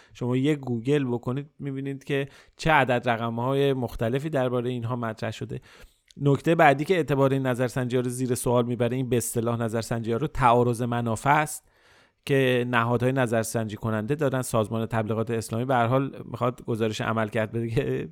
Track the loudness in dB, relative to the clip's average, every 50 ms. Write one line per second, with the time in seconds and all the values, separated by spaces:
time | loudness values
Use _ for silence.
0 | -20 _ -12 -6 -4 -2 0 0 2 2 0 0 -2 -4 -6 -4 0 2 2 2
1 | 2 0 -2 -4 -4 -4 -6 -6 -8 -10 _ -12 -10 -8 -8 -8 -6 -8 -8 -8
2 | -6 -4 -4 -2 -4 -4 -10 -20 -20 _ _ -4 2 4 6 6 6 4 2 0
3 | 2 0 0 0 -2 -4 -2 -2 -2 0 0 2 2 2 0 0 -2 -6 -4 -4
4 | -2 -2 -2 -2 -4 -2 -2 -2 0 0 0 -2 -2 -4 -4 -4 -4 -6 -4 -4
5 | -4 -6 -6 -6 -8 -8 -8 -8 -10 -10 -10 -12 -12 -16 -20 -20 -20 -20 _ _
6 | _ _ -8 0 2 4 4 4 4 4 6 8 8 6 6 4 2 0 2 2
7 | 2 2 2 4 4 4 2 2 0 0 0 0 -2 -2 -2 -2 -4 0 0 0
8 | -2 -2 -2 -2 -2 -2 -2 0 0 2 2 2 2 2 0 0 0 0 0 -2
9 | -2 0 0 0 0 0 -2 -2 -2 -2 -2 -2 -2 -2 -2 -2 -4 -2 -4 -4
10 | -2 -2 -2 -2 -2 -2 -2 2 4 6 6 6 4 4 2 0 -2 -4 -2 -2
11 | -2 -2 -2 0 2 2 2 2 2 -2 -4 -12 _ _ _ _ _ _ _ _
12 | _ _ _ _ -4 0 2 2 4 4 2 2 0 2 2 2 2 4 2 2
13 | 2 2 2 2 0 2 2 0 0 0 -2 -4 -4 -4 -6 -6 -4 -2 -2 -2
14 | -2 -2 -2 0 0 0 0 -2 -4 0 0 0 0 0 0 -4 -4 -2 -2 -2
15 | -2 0 -2 -2 -2 -2 -2 -4 -4 -4 -4 -4 -2 0 2 2 2 2 2 2
16 | 0 -2 -6 -12 -14 -10 -6 -4 -2 -2 -4 -4 -6 -4 -2 -2 -2 -2 -2 -4
17 | -4 -2 -2 -2 -2 -2 -2 -4 -4 -2 -4 -6 -4 -2 -2 -2 -2 -2 -4 -4
18 | -6 -8